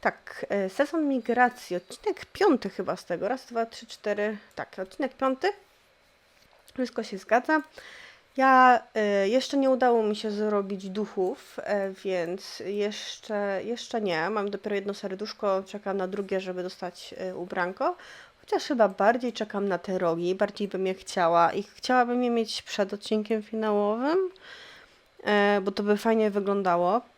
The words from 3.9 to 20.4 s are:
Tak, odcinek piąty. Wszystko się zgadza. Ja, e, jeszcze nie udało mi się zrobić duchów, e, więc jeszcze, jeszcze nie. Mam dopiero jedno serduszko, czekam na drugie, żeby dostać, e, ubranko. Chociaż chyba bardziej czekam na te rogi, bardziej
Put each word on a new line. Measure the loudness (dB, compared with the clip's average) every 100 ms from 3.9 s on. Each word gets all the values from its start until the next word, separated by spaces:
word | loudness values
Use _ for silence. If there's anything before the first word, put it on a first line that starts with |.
| -10 -6 -2 -2 -4 -12
Tak, | -12 -12 -10
odcinek | -12 -6 -6
piąty. | -2 -2 0 -2 -4 _ _ _ _ _ _ _ _ _ _ _
Wszystko | -6 -6 -4
się | -8 -10
zgadza. | 2 2 4 0 0 -16 -20 -20 -20 -20 _ 2
Ja, | 6 10 10 8 4
e, | 0 2 4 4
jeszcze | 2 2 2
nie | 4
udało | 4 4 4
mi | 2 -2
się | -4
zrobić | -2 0 0 -2 -6 -8
duchów, | -6 -6 -2 -2 -4 -12 -12
e, | -4 -2 -2
więc | -6 -4 -2 -2 -6 -10 -12 -8
jeszcze, | -2 -2 -4 -10 -14 -6 -4 -2 -2
jeszcze | -4 -8 -6 -4
nie. | -2 0 0
Mam | -2 -4
dopiero | -6 -4 -4
jedno | -4
serduszko, | -8 -8 -8 -10 -4 -2 -2 -4
czekam | -10 -6 -4
na | -4
drugie, | -4 -4 -4
żeby | -4 -6
dostać, | -8 -8 -12 -12 -18 -10
e, | -8 -8
ubranko. | -8 -4 -4 -2 -2 -2 -12 -20 -20 _
Chociaż | -4 -4
chyba | -2 2 2
bardziej | 4 4 4 0
czekam | -4 -6 -2 -2
na | -2
te | -2 0
rogi, | 0 0 0
bardziej | 0